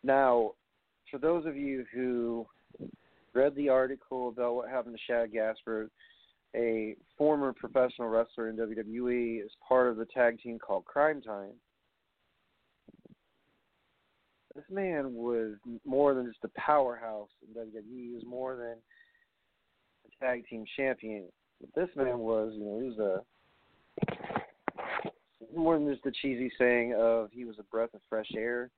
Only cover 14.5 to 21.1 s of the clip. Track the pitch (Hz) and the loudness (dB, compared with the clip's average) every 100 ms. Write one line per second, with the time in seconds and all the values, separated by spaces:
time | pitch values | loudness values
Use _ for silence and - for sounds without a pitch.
14.5 | - - 190 196 160 135 120 120 117 110 | -20 -8 -4 -2 0 -2 -4 -2 0 -2
15.5 | 104 120 117 143 131 143 131 123 110 113 | -6 -12 -12 -2 4 4 4 -2 -8 -12
16.5 | - - 151 131 117 117 107 104 _ - | -6 2 4 4 -2 -8 -8 -12 _ -18
17.5 | 110 110 110 107 127 120 120 113 123 131 | -14 -12 -14 -14 -14 -12 -12 -12 -8 -8
18.5 | 131 120 117 _ _ _ _ _ _ _ | -8 -10 -12 _ _ _ _ _ _ _
19.5 | _ _ _ _ _ 110 _ 131 123 113 | _ _ _ _ _ _ _ -2 -2 -4
20.5 | 117 107 - 135 127 110 | -12 -10 -4 -2 -2 -6